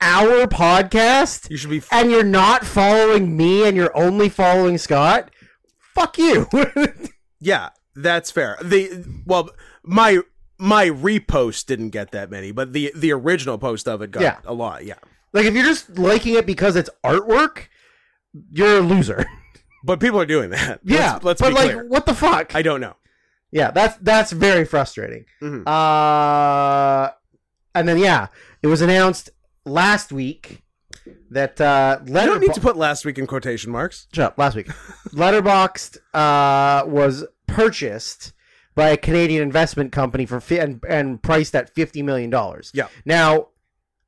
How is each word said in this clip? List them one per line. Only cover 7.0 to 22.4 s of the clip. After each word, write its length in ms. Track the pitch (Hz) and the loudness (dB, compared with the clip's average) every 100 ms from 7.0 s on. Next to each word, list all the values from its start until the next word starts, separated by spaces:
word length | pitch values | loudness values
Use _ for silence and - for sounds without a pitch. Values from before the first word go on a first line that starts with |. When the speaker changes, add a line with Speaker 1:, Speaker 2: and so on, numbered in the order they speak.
| - - _ _ | -18 -18 _ _
Speaker 2:
Yeah, 300 | 165 165 85 - _ | -2 -2 -4 -16 _
that's 360 | 139 160 170 - | -6 -4 -2 -4
fair. 280 | - 123 104 | -6 -6 -8
The, 420 | 175 196 190 180 175 - | 0 0 0 -10 -16 -16
well, 240 | - 180 160 - - _ | -2 -2 -2 -12 -20 _
my, 380 | 160 202 220 185 - _ - _ | -2 2 4 2 0 _ -20 _
my 300 | 190 214 185 | 0 2 2
repost 720 | 143 175 214 - 147 120 - | 0 -2 -2 -2 0 0 -4
didn't 240 | - 120 110 | -8 -6 -6
get 200 | 104 101 | -10 -10
that 200 | 104 98 | -12 -12
many, 220 | 101 98 | -14 -12
but 220 | 110 131 | -10 -8
the, 180 | 135 143 | -6 -8
the 180 | 156 160 | -4 -2
original 440 | 139 139 180 135 110 | -2 -2 -4 -4 -6
post 320 | 127 110 - | -6 -6 -8
of 140 | 107 | -8
it 80 | 104 | -10
got 120 | 113 | -4
Speaker 1:
Yeah. 160 | 151 - | -2 -4
Speaker 2:
a 80 | - | -10
lot, 320 | 117 113 67 | -10 -10 -10
yeah. 120 | 92 - _ _ _ | -16 -20 _ _ _
Speaker 1:
Like, 140 | 208 220 | 0 0
if 80 | |
you're 100 | 226 | 2
just 320 | 269 320 - 180 | 0 0 -6 -2
liking 380 | 180 214 233 | 2 2 2
it 100 | 226 | 0
because 320 | 190 185 196 175 | 0 0 0 0
it's 140 | - - | -4 -6
artwork, 640 | 131 170 220 233 311 - - _ _ _ _ _ _ 147 - | -2 -2 2 2 2 -4 -20 _ _ _ _ _ _ -20 -12
you're 260 | 151 208 208 | 0 4 4
a 20 | |
loser. 420 | 175 190 117 104 131 | 4 2 2 -2 -6
<laughs> 60 | - - _ _ _ | -8 -20 _ _ _
Speaker 2:
But 160 | 139 175 | -4 0
people 200 | 233 208 | 0 0
are 60 | 156 | 0
doing 240 | 151 98 | 0 -2
that. 300 | 92 139 110 | -6 -6 -8
Speaker 1:
Yeah, 280 | 185 302 226 | -2 0 0
Speaker 2:
Let's, 120 | 107 | -2
let's 160 | 170 175 | -2 0
Speaker 1:
but, 80 | 262 | 0
Speaker 2:
be 60 | |
Speaker 1:
like, 160 | 262 254 | 2 0
Speaker 2:
clear. 140 | 233 240 | -2 -2
Speaker 1:
what 180 | 269 | -2
the 80 | - | -2
fuck? 420 | 240 330 160 | 0 0 0